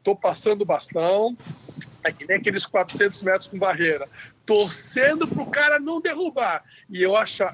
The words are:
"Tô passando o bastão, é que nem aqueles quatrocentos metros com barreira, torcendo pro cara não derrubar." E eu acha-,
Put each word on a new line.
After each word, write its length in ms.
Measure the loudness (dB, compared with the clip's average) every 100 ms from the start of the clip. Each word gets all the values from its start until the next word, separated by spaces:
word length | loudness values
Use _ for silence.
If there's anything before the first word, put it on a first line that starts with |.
"Tô 140 | -2 0
passando 460 | 0 0 0 0
o 20 |
bastão, 720 | 0 -2 -2 -2 0 2 0 -4 -14 -16 -16 -18 -18 -6
é 80 | -8
que 160 | -6 -2
nem 120 | 0
aqueles 260 | 0 -2
quatrocentos 560 | -2 0 0 2 0 2
metros 280 | 0 0 -2
com 100 | -2
barreira, 500 | 0 2 0 0 -4 -14 -20 _ 2
torcendo 800 | 2 2 -4 -6 2 2 2 -2
pro 160 | -4 -2
cara 320 | 2 4 2
não 220 | 0 -4
derrubar." 600 | -4 -2 -4 -2 -2 -2 -8 -20 -12
E 140 | 0
eu 120 | 4
acha-, 380 | 4 2 -2 -2